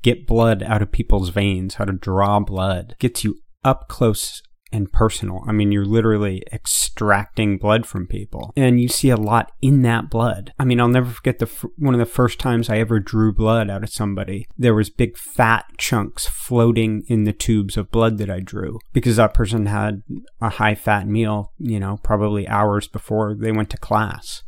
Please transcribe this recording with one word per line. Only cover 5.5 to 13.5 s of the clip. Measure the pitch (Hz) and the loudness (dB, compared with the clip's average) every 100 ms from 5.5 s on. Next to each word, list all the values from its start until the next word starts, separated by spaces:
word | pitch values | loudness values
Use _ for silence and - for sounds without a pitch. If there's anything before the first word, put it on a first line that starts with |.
mean, | 107 101 | 0 2
you're | 101 | 2
literally | 101 113 113 107 104 95 - | 2 2 4 2 0 -4 -8
extracting | - - - - - 104 101 101 - 107 98 | -8 -4 -2 -2 -2 2 2 0 0 0 2
blood | 104 110 | 2 2
from | 117 98 90 | 0 -6 -6
people. | 98 104 - 107 139 | -8 -8 -10 -6 2
And | 143 123 | 4 4
you | 120 | 2
see | - 139 | 2 2
a | 117 | 2
lot | 107 117 - - | 2 2 0 0
in | 131 139 | 4 4
that | 120 113 - | 4 2 -2
blood. | 113 117 92 104 - | 0 0 -2 -8 -2
I | |
mean, | 131 120 | 2 4
I'll | 120 | 4
never | 127 123 | 4 0
forget | 113 - 123 | -2 -4 -2
the | |
f-, | 117 - 120 - | -4 -6 -14 -2
one | 143 | 0
of | 123 | 2
the | 117 | 0
first | - 123 - | 0 0 0
times | 131 120 117 | -2 0 0
I | 110 | -2
ever | 113 110 | 0 0
drew | 98 110 110 | 0 0 2
blood | 101 110 | 2 2